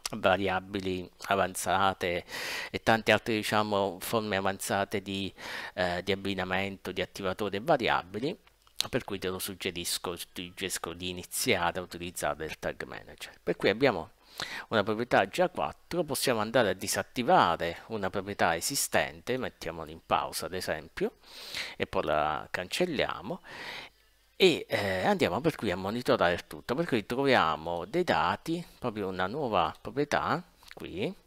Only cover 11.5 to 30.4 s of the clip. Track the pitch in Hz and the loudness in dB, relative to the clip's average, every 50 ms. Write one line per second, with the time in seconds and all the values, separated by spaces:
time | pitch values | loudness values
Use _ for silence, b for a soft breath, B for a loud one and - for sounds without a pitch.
11.5 | 110 90 87 85 82 92 87 85 - 87 87 90 85 - - 73 73 73 80 76 | 2 4 2 0 0 -2 -6 -8 -8 -10 -10 -8 -6 -4 -2 -2 -2 -2 -6 -8
12.5 | - - - 80 64 - - 64 - 50 - - - - - - - - _ - | -8 -6 -6 -6 -6 -6 -10 -12 -12 -14 -16 -16 -16 -16 -16 -16 -16 -8 _ -4
13.5 | - - - - 98 113 139 131 104 85 80 - - B B B B B B B | -2 2 2 2 4 4 4 2 2 0 -4 -8 -14 B B B B B B B
14.5 | B B B - - 110 95 110 107 107 123 - - 117 98 98 - - 180 175 | B B B 0 2 2 2 2 0 -2 0 4 4 4 4 4 4 2 2 2
15.5 | - 104 78 76 - - - - - 175 165 147 131 - - 139 120 110 104 113 | 2 0 -2 -4 -4 -8 -10 -4 -2 -2 -2 -2 -2 0 2 2 2 2 2 2
16.5 | 117 131 117 95 92 92 104 98 - 101 95 - - - 117 139 185 170 117 90 | 4 4 4 4 2 0 -2 -2 0 0 -2 -2 -2 -2 2 6 6 8 8 6
17.5 | 82 80 82 85 85 - - - 113 107 95 92 - 104 92 101 98 - 107 90 | 4 2 0 -2 -4 -6 -8 -8 -6 -4 -4 -2 -2 -4 -4 -4 0 2 2 2
18.5 | 82 85 - - 139 - - - - 92 78 67 76 85 - - 123 131 117 87 | 2 2 0 -2 -2 -2 -2 2 2 2 2 0 -2 -8 -6 -4 -4 -2 -4 -6
19.5 | - _ - - 82 82 78 76 82 80 - - 107 82 71 67 - - - 78 | -8 _ -10 -8 -8 -8 -10 -10 -12 -14 -2 0 0 0 0 -2 -4 -6 -6 -4
20.5 | 87 92 - - 85 78 73 - - - 180 233 - B B B B B B B | -4 -4 -4 -4 -4 -4 -6 -10 -6 -4 -4 -4 -4 B B B B B B B
21.5 | B B B B B - - - - 95 85 78 76 76 73 76 76 60 50 - | B B B B B -6 -6 -2 -2 0 0 2 2 2 2 0 0 -4 -6 -6
22.5 | - 95 90 90 - - 180 180 147 98 76 - - - - 113 175 - B B | -8 -8 -6 -4 -2 0 0 0 0 0 0 0 -2 -6 -8 -8 -10 -10 B B
23.5 | B B B B B B B B - _ _ _ _ _ _ _ _ - 214 180 | B B B B B B B B -20 _ _ _ _ _ _ _ _ 4 6 6
24.5 | 139 95 - - - - 101 98 95 92 - 180 208 185 - - 87 - 165 165 | 6 4 0 -2 -2 -2 0 0 0 2 2 2 2 4 2 2 2 2 0 0
25.5 | - - - 101 - - 92 98 113 123 123 - 127 101 90 87 87 85 - - | 0 0 0 -2 0 0 -2 -2 -2 -2 2 2 4 6 6 4 4 2 -2 -8
26.5 | - 76 - - 123 147 170 - 139 110 98 - 123 131 139 139 123 104 87 80 | -12 -10 -4 -2 -2 0 0 2 0 0 0 0 -2 0 2 4 6 6 6 4
27.5 | 78 73 78 82 85 85 82 98 127 175 180 - 113 - - - - - - 160 | 2 0 -2 -4 -4 -4 -4 -2 -2 0 2 2 2 2 2 2 0 -2 -4 -6
28.5 | 165 175 170 - - - - 123 104 107 98 95 92 90 92 92 113 156 147 117 | -6 -6 -6 -10 -12 -8 -6 -6 -4 -4 -4 -4 -2 -2 -2 -2 -2 -4 -2 0
29.5 | 104 90 82 80 - - - 107 107 135 147 - - - - 101 127 170 | 2 2 2 2 0 -6 -10 -6 -4 -2 -2 0 0 0 2 0 0 -2